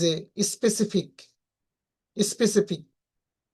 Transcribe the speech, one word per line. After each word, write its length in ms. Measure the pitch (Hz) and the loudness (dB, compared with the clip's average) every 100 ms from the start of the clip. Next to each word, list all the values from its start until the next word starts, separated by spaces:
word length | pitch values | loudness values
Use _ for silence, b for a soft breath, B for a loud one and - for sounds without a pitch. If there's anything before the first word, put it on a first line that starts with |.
যে 80 | 165 160 - - 202 | 0 -2 -6 -4 -4
স্পেসিফিক, 580 | - 226 214 208 196 - - - _ _ _ _ _ _ _ _ - | 0 0 0 0 -2 -4 -10 -20 _ _ _ _ _ _ _ _ -4
স্পেসিফিক, 680 | 208 - 226 208 202 165 - _ _ _ _ _ _ | -2 0 2 2 0 -2 -10 _ _ _ _ _ _